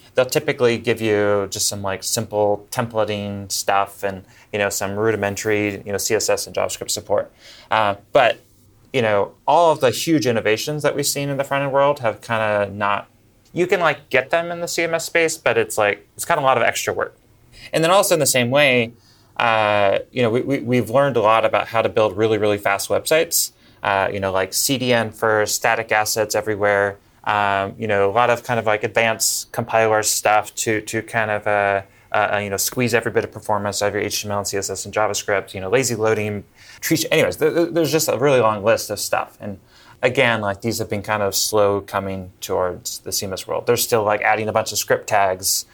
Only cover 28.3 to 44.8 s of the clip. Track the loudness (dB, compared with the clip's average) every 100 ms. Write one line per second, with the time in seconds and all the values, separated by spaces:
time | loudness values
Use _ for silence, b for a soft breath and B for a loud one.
28.3 | 2 -2 -2 0 0 0 0 0 0 -2
29.3 | -4 -6 -8 -2 2 2 2 0 0 2
30.3 | 2 0 -4 -2 -2 -4 -6 -4 -4 -2
31.3 | -2 0 0 0 -2 -4 b b 0 0
32.3 | 0 -2 -4 -4 -2 0 0 0 -2 -2
33.3 | -6 -4 -2 -2 -2 -2 -2 -4 -4 -4
34.3 | -4 -4 -4 -6 -8 -4 -2 0 -2 -2
35.3 | -4 -4 -8 0 0 0 0 0 0 -2
36.3 | -6 -10 B B B -2 -2 2 2 2
37.3 | 2 0 2 0 0 0 0 0 2 2
38.3 | 4 4 2 2 0 -2 -6 -2 -4 -4
39.3 | -10 -12 -12 b b b b 0 2 2
40.3 | 2 -2 -2 -4 -4 -4 -6 -4 -2 0
41.3 | -2 0 2 4 2 -4 -6 -6 -8 -10
42.3 | -14 -4 -2 -2 -4 -10 -12 -8 -6 -6
43.3 | -8 -6 -4 0 0 2 0 2 2 2
44.3 | 0 0 -2 -2 -4